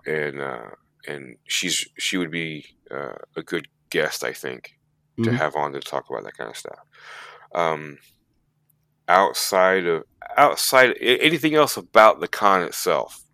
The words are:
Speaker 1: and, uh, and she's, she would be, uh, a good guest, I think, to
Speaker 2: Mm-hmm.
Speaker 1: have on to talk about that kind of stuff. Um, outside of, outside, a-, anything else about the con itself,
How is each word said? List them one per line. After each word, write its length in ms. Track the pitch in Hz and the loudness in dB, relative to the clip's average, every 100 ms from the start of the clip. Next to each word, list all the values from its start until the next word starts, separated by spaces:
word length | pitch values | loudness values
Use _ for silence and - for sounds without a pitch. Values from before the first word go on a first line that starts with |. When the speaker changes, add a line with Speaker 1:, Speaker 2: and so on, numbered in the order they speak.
| 71 | -4
Speaker 1:
and, 320 | 78 73 69 | -4 -4 -6
uh, 300 | 69 62 52 - _ _ - | -10 -10 -14 -20 _ _ -14
and 280 | 73 65 58 - | -14 -14 -20 -8
she's, 400 | - 90 78 - - | -6 -2 -4 -6 -8
she 180 | - 95 | -4 -4
would 140 | 85 | -4
be, 340 | 82 80 76 - _ _ | -6 -8 -10 -16 _ _
uh, 260 | 65 69 50 - - | -12 -10 -14 -14 -14
a 80 | |
good 240 | 78 85 73 _ _ | -6 -8 -8 _ _
guest, 340 | 80 76 - | -2 -2 -4
I 80 | 62 | -8
think, 440 | - 67 62 - _ _ _ _ - | -8 -10 -12 -16 _ _ _ _ -4
to 120 | 113 | -2
Speaker 2:
Mm-hmm. 40 | 120 | 0
Speaker 1:
have 200 | 76 73 | -2 -2
on 160 | 73 | -6
to 80 | 69 | -6
talk 280 | - 71 - | -8 -8 -8
about 140 | 58 | -10
that 140 | 50 - | -10 -14
kind 120 | 57 | -14
of 60 | - | -14
stuff. 240 | - - _ - - - - - - | -16 -18 _ -20 -20 -20 -20 -20 -8
Um, 440 | - 85 78 76 71 _ _ _ _ _ _ _ _ _ _ - | -2 -2 -2 -8 -18 _ _ _ _ _ _ _ _ _ _ 2
outside 800 | 90 95 - - 95 92 95 87 | 4 4 0 0 2 4 2 0
of, 180 | 80 - _ - - | -2 -4 _ -4 4
outside, 540 | 139 76 - 131 127 | 4 4 2 4 4
a-, 300 | - 113 127 | 2 0 2
anything 340 | 156 160 160 151 | 2 0 0 2
else 200 | 139 - | 2 -2
about 440 | 87 113 110 71 | 2 8 8 6
the 60 | 87 | -4
con 340 | - 104 95 | 0 2 2
itself, 600 | 85 - 92 73 53 - - | 0 -4 -2 -2 -2 -12 -20